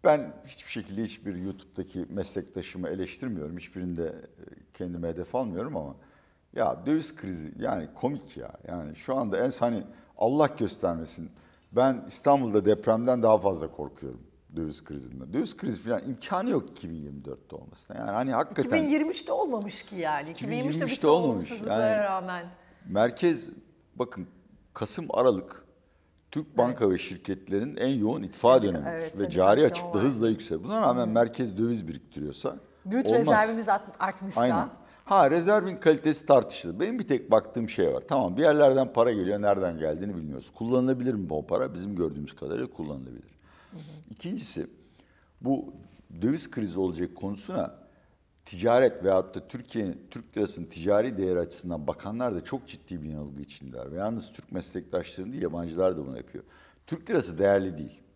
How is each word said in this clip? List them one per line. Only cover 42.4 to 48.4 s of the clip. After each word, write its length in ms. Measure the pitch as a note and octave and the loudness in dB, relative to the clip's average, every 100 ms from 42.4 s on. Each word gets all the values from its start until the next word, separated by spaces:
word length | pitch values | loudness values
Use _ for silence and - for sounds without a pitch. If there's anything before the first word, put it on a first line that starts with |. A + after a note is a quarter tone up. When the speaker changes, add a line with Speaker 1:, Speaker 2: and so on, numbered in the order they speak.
| C2+ G#2 B2+ | -8 -6 -8
Speaker 1:
kullanılabilir. 720 | - D2+ C#2+ C2 A#1 - _ _ _ _ | -10 -10 -10 -12 -18 -20 _ _ _ _
Speaker 2:
Hı 60 | F3 | -20
hı. 40 | D3+ D3+ - | -20 -20 -20
Speaker 1:
İkincisi, 560 | - E3+ A3+ - - - - _ _ _ _ _ _ | -14 -10 -8 -8 -10 -10 -12 _ _ _ _ _ _
bu 340 | - C3+ - - - - _ E2+ | -2 -2 -2 -16 -20 -20 _ -4
döviz 280 | G#2+ D#3+ - | -2 -2 -4
krizi 280 | - G#2 E2+ | -6 -4 0
olacak 360 | F#2 D#2+ F2+ - | -2 0 -6 -6
konusuna 680 | G2+ G2+ - - F2 - - _ _ _ _ _ | -8 -8 -6 -4 -4 -8 -20 _ _ _ _ _